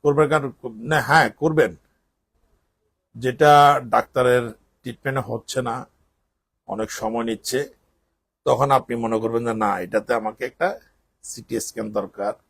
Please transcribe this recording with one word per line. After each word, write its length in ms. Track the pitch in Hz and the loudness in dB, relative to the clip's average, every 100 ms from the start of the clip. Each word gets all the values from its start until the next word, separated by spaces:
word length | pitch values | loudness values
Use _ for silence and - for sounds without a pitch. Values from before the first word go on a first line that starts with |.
করবেন 260 | 147 143 147 | 0 0 2
কেন? 240 | 131 135 - 123 107 | 0 -2 -10 -16 -12
না, 240 | 120 156 | -2 -2
হ্যাঁ, 300 | 131 160 120 | 4 4 4
করবেন, 460 | - 147 156 113 82 _ _ _ _ _ _ _ _ _ _ _ _ _ | 0 -2 2 2 0 _ _ _ _ _ _ _ _ _ _ _ _ _
যেটা 680 | 113 127 113 151 147 143 143 | -6 -6 4 6 8 8 6
ডাক্তারের 680 | 123 113 - 131 127 123 117 104 _ _ | 2 -2 0 0 4 2 0 -10 _ _
ট্রিটমেন্টে 380 | - 117 139 135 | -14 -10 -6 -6
হচ্ছে 420 | 123 117 - 131 | -6 -8 -6 -6
না, 240 | 123 117 - _ _ _ _ _ _ _ - | -4 -6 -12 _ _ _ _ _ _ _ -12
অনেক 240 | 98 110 | -8 -8
সময় 340 | - 110 117 | -6 -6 -4
নিচ্ছে, 440 | 117 110 - 127 143 _ _ _ _ _ _ _ | -4 -6 -4 -4 -6 _ _ _ _ _ _ _
তখন 260 | - 123 139 | -2 0 2
আপনি 260 | 135 - 117 | 2 0 -6
মনে 240 | 117 113 | -2 -2
করবেন 240 | 113 117 | -2 -2
যে, 100 | 120 | -2
"না, 260 | 110 107 95 | -2 -2 -2
এটাতে 340 | 90 110 107 | -2 -4 -2
আমাকে 300 | 117 107 110 | -4 -4 -8
একটা 360 | 127 _ 175 - _ _ _ _ | -12 _ -6 -6 _ _ _ _
সিটি 380 | - - 110 113 | -18 -18 -8 -8
স্ক্যান 320 | - - 107 | -6 -10 -6
দরকার 400 | 113 147 - 202 - | -6 -6 -6 -8 -8